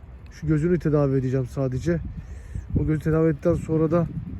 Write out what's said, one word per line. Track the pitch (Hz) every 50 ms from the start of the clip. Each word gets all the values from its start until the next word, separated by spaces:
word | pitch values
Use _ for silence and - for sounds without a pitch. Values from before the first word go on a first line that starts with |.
| - - - - - -
Şu | - - -
gözünü | 151 160 151 151 175 180 165
tedavi | - 160 147 151 143 139 135 135
edeceğim | 127 131 127 135 127
sadece. | 120 - 143 135 131 127 131 - 160 175 160 - - - - - - - - - - - - - - - 147
O | 147
gözü | 151 156 151
tedavi | - 160 156 160 160 165
ettikten | 156 143 - - 165
sonra | 156 - - 160 156 160 156
da | 165 175 165 156 - - - - -